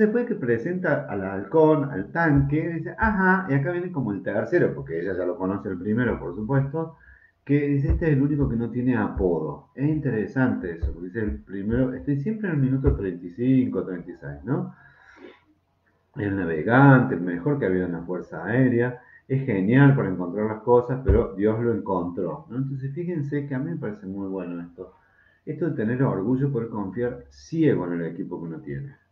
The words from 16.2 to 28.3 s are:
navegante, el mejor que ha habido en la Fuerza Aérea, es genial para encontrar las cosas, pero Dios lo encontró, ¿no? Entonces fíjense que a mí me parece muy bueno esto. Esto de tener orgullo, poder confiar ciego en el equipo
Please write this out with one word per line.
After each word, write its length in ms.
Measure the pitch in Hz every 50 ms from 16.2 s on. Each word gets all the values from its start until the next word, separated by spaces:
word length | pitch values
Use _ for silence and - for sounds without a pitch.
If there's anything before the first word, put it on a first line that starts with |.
| 104 101 98
navegante, 800 | 98 90 82 82 76 80 104 120 131 139 143 135 123 113 - 101
el 60 | 85
mejor 360 | 87 90 87 90 - 147 147 139
que 80 | 117
ha 40 | 95
habido 160 | 92 92 90
en 80 | 87 85
la 80 | 82
Fuerza 420 | 85 82 90 87 - - - 80 82
Aérea, 540 | 95 113 131 131 120 113 117 120 127 131 - - - - - _ -
es 180 | 131 135 -
genial 500 | - 107 95 92 104 123 135 143 139 139
para 140 | 123 104 95
encontrar 380 | 92 87 90 87 90 104 107 110
las 140 | 107 110 -
cosas, 360 | 123 120 123 123 - 131 131 -
pero 300 | - 98 113 110 95 98
Dios 240 | 92 104 107 110 117
lo 140 | 120 117 113
encontró, 720 | 101 - 98 95 90 85 87 87 92 90 82 80 - - -
¿no? 80 | 113 131
Entonces 340 | 139 135 139 131 135 135 -
fíjense 540 | 175 170 175 180 156 135 - 151 143 139 143
que 80 | 135
a 40 | 127
mí 120 | 147 165
me 60 | 170 139
parece 300 | 120 107 104 - 101 95
muy 200 | 98 98 98 95
bueno 340 | 95 95 87 87 87 87
esto. 320 | 87 85 - - 92 - - _ _ _ _ _ _ _ _ _ _
Esto 240 | - 147 139 175 160
de 60 | 139
tener 280 | 123 107 110 123 127 135
orgullo, 480 | 110 95 95 95 113 131 131 143 139
poder 180 | 139 117 113 110
confiar 560 | - 107 98 92 92 120 120 120 - - - -
ciego 560 | - - - - 156 165 160 139 104 90 87 87
en 60 | 87
el 120 | 85 82 80
equipo 320 | 82 90 95 -